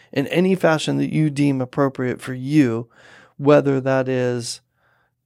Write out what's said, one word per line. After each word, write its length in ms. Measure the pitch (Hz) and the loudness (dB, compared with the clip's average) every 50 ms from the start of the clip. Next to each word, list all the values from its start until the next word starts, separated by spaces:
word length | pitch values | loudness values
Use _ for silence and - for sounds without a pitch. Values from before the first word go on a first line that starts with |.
| _ _ | _ _
in 160 | - 139 139 - | -6 -6 -4 -2
any 260 | - 165 185 185 190 | 0 0 2 2 2
fashion 420 | 175 - 165 160 151 - 147 139 139 | 2 2 2 0 0 -2 -2 -2 -2
that 140 | 143 - | -2 -2
you 180 | - 156 156 151 | 0 0 0 0
deem 300 | 139 143 143 143 139 131 | 0 0 0 0 0 -2
appropriate 600 | 127 123 - 151 143 135 131 - 131 123 120 - | -4 -4 -2 -2 -2 -2 -2 -4 -6 -6 -6 -6
for 120 | - - 127 | -8 -10 -10
you, 560 | 127 127 135 151 156 139 120 113 113 120 - _ _ - - - - - _ _ - | -8 -4 0 4 4 4 4 2 -2 -6 -8 _ _ -20 -20 -20 -20 -20 _ _ -2
whether 440 | 143 139 147 147 139 143 139 135 | 2 4 6 6 6 4 2 0
that 260 | 127 135 135 131 131 131 | 0 0 0 0 -2 -2
is 540 | 131 127 123 123 123 120 117 120 - - _ _ _ _ _ _ _ _ _ _ _ _ _ | -2 -2 -2 -2 -4 -4 -6 -10 -12 -14 _ _ _ _ _ _ _ _ _ _ _ _ _